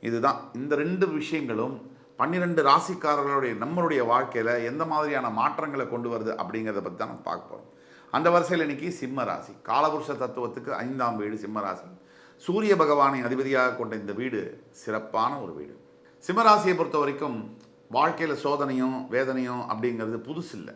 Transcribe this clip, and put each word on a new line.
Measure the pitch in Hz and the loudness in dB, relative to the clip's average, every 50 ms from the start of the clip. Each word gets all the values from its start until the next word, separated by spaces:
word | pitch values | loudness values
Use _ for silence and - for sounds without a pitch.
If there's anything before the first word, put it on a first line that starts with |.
இதுதான் | - 113 117 120 117 139 131 - - - - | -2 -2 0 2 2 2 2 2 -6 -12 -10
இந்த | 117 135 147 151 | -8 -2 0 0
ரெண்டு | 143 151 165 180 185 196 175 | 0 0 0 2 0 0 0
விஷயங்களும் | 156 151 147 - 160 156 143 123 113 107 120 127 135 117 - - - - - - - | 0 -4 -4 -2 -4 -4 -2 -2 -2 -2 -2 -2 -4 -8 -14 -18 -20 -20 -20 -20 -2
பன்னிரெண்டு | - 120 147 170 180 180 175 170 160 | -2 -2 0 2 0 0 2 2 4
ராசிக்காரர்களுடைய, | 143 139 143 165 170 - 185 - - 151 147 143 139 143 139 139 131 120 113 | 6 8 6 6 6 0 -6 -2 0 2 2 2 2 2 2 2 2 0 -2
நம்மளுடைய | 101 117 139 165 180 170 165 156 135 120 113 | -2 -4 -4 -2 0 0 2 2 2 2 4
வாழ்க்கையில | 117 127 131 - - 120 110 113 120 120 117 | 4 2 2 0 -2 -2 0 2 0 0 -2
எந்த | 117 131 151 165 | -4 -4 -4 -4
மாதிரியான | 165 160 151 151 147 143 135 127 117 | 0 0 0 0 0 -2 -2 -2 -2
மாற்றங்களை | 107 110 120 147 147 - 156 151 139 135 123 - | 0 0 0 0 0 -2 -6 -4 -4 -4 -4 -4
கொண்டு | 117 113 120 117 | -4 -4 -4 -4
வருது | 117 113 113 110 | -4 -2 -2 -4
அப்படிங்கிறத | - - 92 90 104 113 110 110 104 98 | -4 -4 -4 -4 -4 -4 -4 -2 -4 -4
பத்தி | - 85 90 | -4 -6 -6
தான் | - 110 - | -6 -8 -8
நம்ம | 120 - - | -8 -10 -6
பார்க்க | - 85 92 - - - | -6 -6 -6 -8 -12 -16
போறோம். | - - - - - - - - - - - | -16 -16 -20 -20 -20 -20 -20 -20 -20 -14 -2
அந்த | - 135 160 170 | -2 2 4 6
வரிசையில | 175 175 170 165 180 165 | 6 6 4 4 0 0
இன்னைக்கு | 160 147 143 139 156 180 | 0 0 -2 -4 -6 -8
சிம்ம | 180 - 135 123 131 135 120 | -6 -6 -8 -6 -4 -4 -2
ராசி, | 101 90 - - - 101 - | -2 -4 -6 -8 -12 -18 -16
காலபுருஷ | - - 113 135 147 156 156 151 135 - | -6 0 2 2 2 2 0 -2 -4 -6
தத்துவத்துக்கு | 139 117 127 120 - 127 120 113 - 127 120 139 | -4 -4 -4 -4 -4 -4 -6 -4 -6 -6 -6 -6
ஐந்தாம் | 139 - 117 123 135 131 127 120 113 | -6 -4 -4 -4 -2 0 0 0 0
வீடு | 107 104 104 110 107 | -2 -4 -4 -4 -6
சிம்ம | 107 101 107 107 | -8 -6 -6 -4
ராசி. | 101 98 92 - - 90 - - - - - - - - - | -4 -4 -6 -6 -10 -18 -20 -20 -20 -20 -20 -20 -20 -20 -20
சூரிய | - - - 180 208 214 214 196 | -12 -4 -2 0 0 4 4 6
பகவானை | 170 160 147 147 143 139 139 135 131 | 6 6 6 8 6 6 6 4 2
அதிபதியாக | 123 120 131 131 135 135 135 131 127 123 123 | 0 0 0 0 0 2 4 4 4 4 2
கொண்ட | 123 117 107 110 | -2 -6 -6 -6
இந்த | 107 101 101 | -6 -6 -6
வீடு | 101 104 127 131 117 107 92 - - - - - | -6 -4 -4 -2 -2 -2 -4 -4 -10 -14 -20 -20
சிறப்பான | - - - 117 107 110 110 - - 110 110 123 143 139 | -20 -14 -8 -4 -4 -4 -4 -2 -2 0 0 0 -2 -4
ஒரு | 113 87 78 | -8 -10 -10
வீடு. | 73 73 - - - - - - - _ - _ _ | -12 -12 -14 -16 -20 -20 -20 -20 -20 _ -20 _ _
சிம்ம | - - 180 214 | -6 -2 2 6
ராசியை | 226 220 208 208 - 185 180 | 8 8 8 8 6 4 4
பொறுத்த | 160 165 - - 151 | 2 2 2 2 2
வரைக்கும் | 147 143 139 139 151 143 123 110 104 - - - - - - - _ _ | 2 2 0 -2 -4 -6 -6 -8 -10 -12 -16 -20 -20 -20 -20 -20 _ _
வாழ்க்கையில | 107 127 147 165 165 165 165 156 143 | 0 2 2 2 2 0 -2 -2 -2
சோதனையும் | - - 143 143 143 143 135 131 127 127 131 131 127 - - | -2 0 0 0 0 0 0 0 0 0 0 0 -4 -6 -2
வேதனையும் | 110 123 135 131 131 131 127 123 123 123 120 - | 0 0 0 2 0 -2 -2 -2 -4 -6 -4 -4
அப்படிங்கிறது | 113 107 117 123 120 117 110 107 117 113 110 120 | -4 -2 0 -2 -2 -2 -4 -4 -4 -6 -6 -8
புதுசு | 156 165 170 - - | -8 -8 -8 -8 -10
இல்ல. | 104 - - - | -12 -12 -12 -16